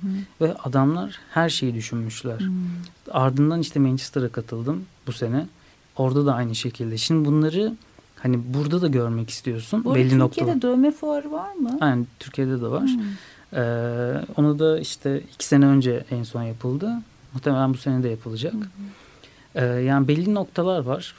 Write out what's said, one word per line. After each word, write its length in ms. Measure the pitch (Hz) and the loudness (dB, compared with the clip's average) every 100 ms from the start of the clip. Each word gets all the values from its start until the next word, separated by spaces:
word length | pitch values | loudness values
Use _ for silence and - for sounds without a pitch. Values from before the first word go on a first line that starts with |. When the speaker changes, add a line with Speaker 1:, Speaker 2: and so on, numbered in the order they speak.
| 190 | -4
Speaker 1:
hı. 400 | 190 196 - 165 | -6 -8 -2 -2
Speaker 2:
Ve 60 | |
adamlar 640 | - 135 135 135 170 202 - - | -2 -2 2 2 0 -4 -10 -6
her 180 | 165 170 | 0 0
şeyi 260 | - 131 | 0 -2
düşünmüşler. 640 | 117 110 117 113 110 127 113 | -4 -6 -6 -6 -6 -8 -6
Speaker 1:
Hı. 100 | 190 185 180 175 - - - | -4 -4 -4 -8 -12 -18 -6
Speaker 2:
Ardından 500 | - 131 131 147 170 | 2 2 4 2 2
işte 200 | 151 143 | -2 2
Manchester'a 480 | 135 131 - 139 123 | 2 2 -2 -4 -2
katıldım 560 | 120 113 117 120 170 190 _ - | -4 -8 -6 -4 -6 -8 _ -10
bu 60 | |
sene. 340 | 117 117 131 180 - - _ _ - | -6 -2 -2 -4 -12 -20 _ _ -2
Orada 300 | 131 139 143 | 0 2 2
da 80 | |
aynı 200 | 123 120 | 2 -2
şekilde. 420 | 113 123 - 113 113 | -4 -6 -6 -6 -4
Şimdi 300 | - 165 147 | 0 2 4
bunları 460 | 151 156 170 220 226 - - _ - | 4 2 0 -2 -4 -14 -20 _ -6
hani 220 | 127 123 123 | 0 0 0
burada 280 | 135 147 175 | -2 0 2
da 60 | 175 | 2
görmek 420 | 131 117 117 113 | 2 0 -2 -4
istiyorsun. 540 | - 131 113 113 220 | -6 -4 -6 -2 -2
Speaker 1:
Bu 60 | 240 | 2
arada 80 | 127 | 4
Speaker 2:
Belli 100 | 127 131 | 6 6
Speaker 1:
Türkiye'de 320 | 127 - - | 4 2 0
Speaker 2:
noktalar. 120 | 285 | 2
Speaker 1:
dövme 280 | 247 247 285 | 2 4 4
fuarı 420 | 302 302 294 294 | 2 -2 -4 -4
var 220 | 311 392 | -8 -8
mı? 240 | 392 240 269 | -4 -2 0
Speaker 2:
Aynen, 260 | 151 123 120 - | 2 2 -2 -8
Türkiye'de 420 | 139 - 131 131 | -12 -4 -2 0
de 60 | 113 | -2
var. 160 | 143 269 | 0 0
Speaker 1:
Hmm. 720 | 247 208 196 - - - 131 | 0 -2 -8 -14 -20 -10 -2
Speaker 2:
Ee, 640 | 120 117 120 120 120 143 - - | -2 0 -2 -2 -2 -4 -4 2
onu 220 | 147 147 | 2 4
da 200 | 160 160 | 2 2
işte 400 | 151 - 139 139 - | -2 -6 -4 -4 -6
iki 120 | - - | -8 2
sene 200 | 143 139 | 6 8
önce 380 | 139 127 120 - | 6 4 0 -4
en 120 | 120 | -6
son 200 | 113 120 | -6 -6
yapıldı. 500 | 117 113 127 139 208 233 226 - - | -6 -6 -4 -4 -4 -6 -8 -20 -14
Muhtemelen 400 | 131 147 131 131 | -6 0 2 2
bu 40 | 127 | 0
sene 240 | 143 127 | 0 0
de 60 | 123 | 0
yapılacak. 440 | 113 113 110 151 | -4 -8 -6 -6
Speaker 1:
Hı 40 | 220 | -6
hı. 60 | 202 190 202 - - - - - - | -8 -12 -16 -16 -20 -20 -20 -20 -10
Speaker 2:
Ee, 100 | 170 | -2
yani 440 | 123 123 131 139 135 | 0 2 2 4 4
belli 260 | 151 180 | 2 2
noktalar 460 | 208 185 - 175 180 | 0 -2 -2 0 0
var. 340 | 123 156 - | -2 -4 -6